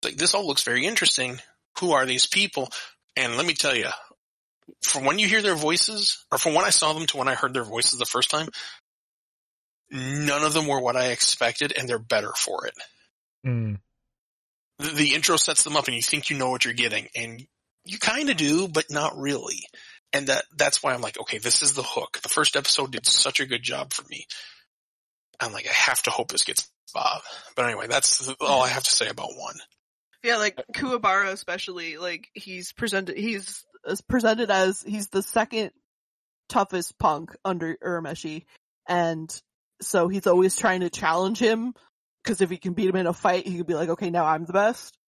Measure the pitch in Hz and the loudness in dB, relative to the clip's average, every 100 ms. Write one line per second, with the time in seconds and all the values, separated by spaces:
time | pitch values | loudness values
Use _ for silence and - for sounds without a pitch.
0 | - 139 175 196 190 139 - 123 156 226 | -8 0 2 2 0 -2 0 0 0 2
1 | 151 - 127 127 - _ _ - 180 147 | 2 2 -2 -6 -16 _ _ -4 2 2
2 | 131 127 - - 196 - 127 - - _ | 2 2 2 2 0 -2 -6 -8 -14 _
3 | _ - 127 117 170 156 151 123 110 - | _ -2 0 0 0 0 2 2 0 -6
4 | - - _ _ _ _ _ - - 147 | -12 -20 _ _ _ _ _ -6 -2 0
5 | 135 175 208 220 208 170 151 175 - 214 | 2 2 4 4 2 2 2 2 2 2
6 | 196 - _ 131 170 156 202 - 160 156 | -2 -2 _ 0 2 4 4 4 2 0
7 | 165 143 131 127 131 127 113 117 117 123 | -2 0 0 0 0 -2 -2 0 0 0
8 | 120 120 123 151 156 - - - _ _ | -2 0 0 0 -4 -10 -14 -16 _ _
9 | _ _ _ _ _ _ _ _ _ 139 | _ _ _ _ _ _ _ _ _ -8
10 | 131 143 147 143 151 156 151 139 123 123 | -4 -2 0 2 2 2 2 2 2 2
11 | 127 120 - - 117 117 147 - 127 120 | 0 2 2 2 0 0 -2 -2 -2 -4
12 | 113 113 101 95 - 92 - - - _ | 0 0 0 -4 -4 -4 -6 -10 -18 _
13 | _ _ _ _ 131 120 110 101 _ _ | _ _ _ _ -4 -2 -2 -6 _ _
14 | _ _ _ _ _ _ _ _ 147 151 | _ _ _ _ _ _ _ _ -6 0
15 | 147 143 156 160 - 151 - 151 135 120 | 2 2 4 4 4 2 2 2 0 -2
16 | 120 151 - 143 127 127 123 120 120 104 | -2 -2 -2 -2 -2 0 -2 0 0 0
17 | 101 - 117 117 131 _ _ _ - 196 | -6 -10 -10 -12 -18 _ _ _ -14 -4
18 | - 233 294 190 147 156 190 156 160 147 | -2 0 0 2 2 2 2 0 0 0
19 | 151 156 139 139 - - - - - - | -2 -2 -2 -2 -4 -10 -10 -18 -20 -20
20 | _ 143 139 135 - - 143 - 147 127 | _ -2 2 0 0 0 2 2 0 -2
21 | 113 - 110 110 117 - 151 135 123 - | -4 -8 -8 -4 0 2 2 0 -2 -4
22 | - - - - 151 151 135 - 135 123 | -6 -10 -4 0 2 2 0 0 0 -2
23 | - - 139 - 135 120 123 127 135 202 | 2 4 4 2 0 -2 -2 -4 -4 -8
24 | - - - - - - _ _ _ _ | -8 -16 -12 -14 -14 -20 _ _ _ _
25 | _ _ _ _ 117 98 95 - - 127 | _ _ _ _ -8 -6 -2 2 4 2
26 | - - 120 - - - - _ - - | 0 -2 -2 -2 0 -2 -4 _ -10 -2
27 | - 156 - - - - 123 107 117 135 | -2 -2 -8 -18 -12 -2 0 0 0 2
28 | - - 131 131 143 139 127 127 - - | 2 2 -2 -4 2 4 4 2 0 0
29 | 110 101 - - - - - _ _ _ | 0 -4 -10 -10 -12 -12 -18 _ _ _
30 | _ _ 233 233 208 - - 226 277 247 | _ _ -2 0 0 -4 -10 -6 -2 0
31 | 208 190 196 196 - 180 - 180 165 156 | 2 4 2 -2 -6 -6 -6 -8 -8 -6
32 | 175 170 - - 196 185 180 - 226 196 | -6 -8 -12 -18 -14 -12 -12 -6 -2 -2
33 | 190 - 214 208 190 - - - - - | -2 -4 -4 -4 -8 -16 -18 -18 -6 -6
34 | - 254 226 220 240 190 190 - - 208 | 0 2 4 2 4 4 4 2 -6 -8
35 | 202 196 196 - 226 226 214 _ _ _ | -2 -2 0 0 0 -2 -6 _ _ _
36 | _ _ _ _ _ - 196 180 170 - | _ _ _ _ _ 0 2 0 -6 0
37 | - 151 165 - - 175 165 160 - 175 | 0 0 -4 -10 -6 -4 -4 -6 -4 -4
38 | 160 165 160 156 - _ _ _ - 175 | -6 -10 -10 -10 -14 _ _ _ -2 0
39 | 170 160 160 - _ _ _ _ - 190 | 0 -2 -8 -14 _ _ _ _ -2 2
40 | 170 190 190 180 185 - 226 185 180 - | 2 2 4 6 6 4 2 2 -2 -2
41 | 175 165 190 220 233 226 240 240 _ _ | 0 2 0 2 2 2 -2 -8 _ _
42 | _ _ - 220 185 180 190 175 185 185 | _ _ -6 0 0 0 -6 0 0 2
43 | 175 180 208 180 185 175 160 165 165 165 | 0 0 2 2 0 -6 -2 -2 0 -2
44 | 190 170 160 160 165 180 208 240 - _ | 0 2 2 2 2 2 2 0 -10 _